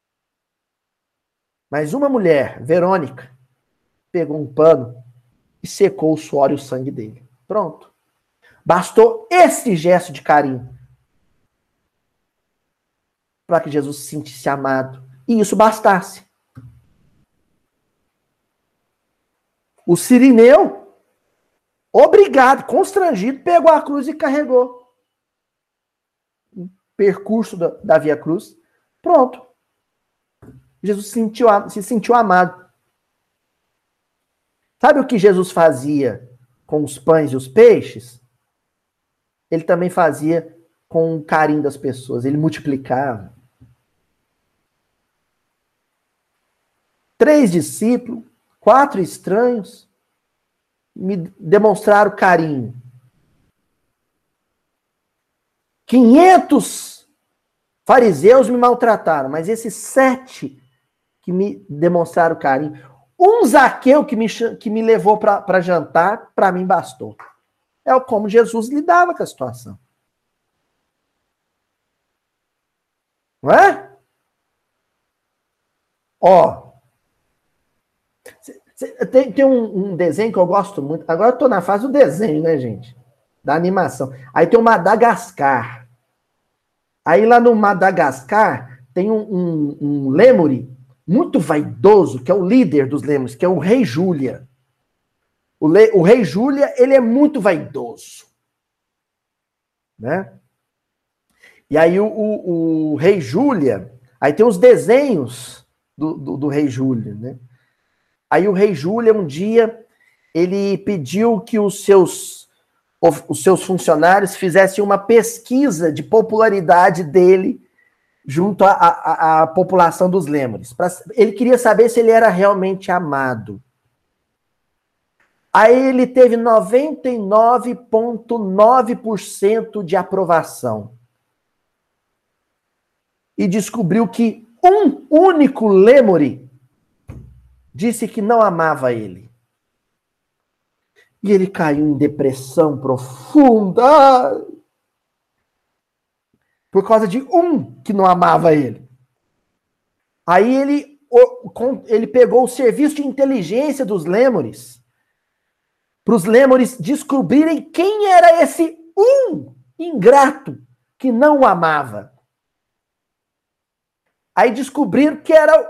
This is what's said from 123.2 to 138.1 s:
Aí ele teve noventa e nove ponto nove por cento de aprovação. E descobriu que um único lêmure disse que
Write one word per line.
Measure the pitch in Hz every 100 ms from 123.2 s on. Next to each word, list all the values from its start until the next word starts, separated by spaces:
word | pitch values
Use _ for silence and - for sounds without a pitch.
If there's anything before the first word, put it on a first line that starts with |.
| 131 117 104 101 _ _ _ _ _ _ _ _ _ _ _ _ _ _ _ _ _ _ _
Aí | 185 220 247 262
ele | 254 254
teve | 254 247 233
noventa | 233 220 185 247 302 294 262
e | 240
nove | 190 214 233 247 247 233
ponto | _ 220 233 226 - 233
nove | 196 190 214 254 233 233
por | 220 202
cento | - - 196 226 220 208
de | 175
aprovação. | 185 190 196 175 165 - - 127 107 104 _ _ _ _ _ _ _ _ _ _ _ _ _ _ _ _ _ _ _ _ _ _ _ _ -
E | 202
descobriu | 202 190 233 180 202 214
que | - 226 208 _ _
um | 359 403 381 - -
único | 302 381 330 277 - 220
lêmure | 190 202 277 226 175 139 - - _ _ _ _ _ _ - - _ _ _ _
disse | 127 220 233
que | -